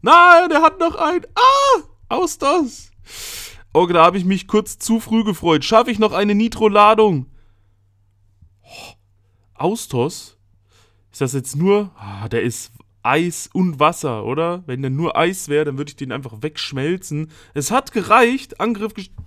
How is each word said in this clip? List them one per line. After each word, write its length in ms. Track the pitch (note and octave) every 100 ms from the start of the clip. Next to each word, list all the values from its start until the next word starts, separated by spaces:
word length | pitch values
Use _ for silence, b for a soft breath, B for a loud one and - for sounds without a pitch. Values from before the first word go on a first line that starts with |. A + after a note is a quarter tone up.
Nein, 480 | G#3 E4 F4 E4+ F4+
der 100 | D4+
hat 180 | D#4+ F#4
noch 180 | E4+ -
ein, 260 | D#4+ F4+ -
ah, 480 | - B4 C#5 C#5 A#4 - _ -
Austos. 800 | B3 F4+ - C#4 F4 C4+ - - _ B B B B B B B
Oh, 140 | D3+ F3
da 180 | F3
habe 140 | E3 F#3+
ich 80 | F3+
mich 220 | F#3+ -
kurz 300 | G#3 G#3+ -
zu 220 | - A3+
früh 240 | - A3
gefreut. 400 | G#3+ F3+ E3+ D#3
Schaffe 260 | - A3 B3
ich 80 | G#3
noch 140 | G#3+
eine 220 | F3+ G#3
Nitro-Ladung? 920 | G#3 A3+ - A3 G#3 G#3 A3 G#3+ D#3 B2+ - _ _ _ _ _ _ _ _ _ _ _ _
Oh, 300 | _ - - _ _ _ _ _ _
Austos? 840 | _ D#3 A3+ - B2+ C3 - - _ _ _ _ _ _ _ _
Ist 120 | -
das 100 | C3+
jetzt 240 | C3+ C3 C#3+
nur... 340 | F3+ G3+ G3+ _
Ah, 320 | G2+ G2 G#2+
der 140 | A#2
ist 300 | A#2+ A#2 - _ _ _
Eis 460 | A#2 C#3+ F3 - -
und 300 | - F3+ C#3+
Wasser, 460 | D3+ E3+ D3+ A2+ G#2
oder? 360 | C#3 E3 F3 E3+
Wenn 160 | B2+
der 80 | C3+
nur 260 | C3 E3 -
Eis 320 | E3 F#3+ -
wäre, 160 | D3
dann 140 | D3+ C3+
würde 100 | D3
ich 80 | -
den 160 | C3+
einfach 300 | B2+ C3+ G#2+
wegschmelzen. 880 | D#3 D3+ - C3+ C#3+ F#3 - D3 D#3 b b
Es 160 | - C#3
hat 220 | B3 B3+
gereicht, 680 | B3 F#3+ A3 A#3+ C4 - -
Angriff 320 | A3 G#3+ G#3+
gest-, 220 | G#3 F#3+ -